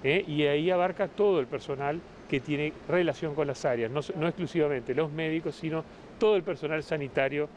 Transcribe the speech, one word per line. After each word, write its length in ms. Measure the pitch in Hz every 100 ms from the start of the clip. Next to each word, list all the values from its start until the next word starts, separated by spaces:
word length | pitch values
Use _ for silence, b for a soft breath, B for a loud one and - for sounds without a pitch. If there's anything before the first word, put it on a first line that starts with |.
eh, 200 | - 175 185
y 160 | 147
ahí 260 | 147 147 165
abarca 380 | 180 180 180 190
todo 320 | - 208 180
el 80 | 123
personal 520 | 139 - 135 127 - - - -
que 120 | 139
tiene 320 | 127 143 151 - -
relación 460 | 170 175 139 160
con 140 | 147 143
las 180 | 127 151
áreas, 240 | 120 113
no, 120 | 139 139 175
no 80 | 165
exclusivamente 680 | 160 165 170 151 135 117
los 180 | 127 156
médicos, 440 | 151 160 160 160 -
sino 280 | 160 160 156 B B -
todo 160 | 214 202
el 80 |
personal 400 | 175 160 147 156
sanitario 680 | 143 156 139 143 135 143 147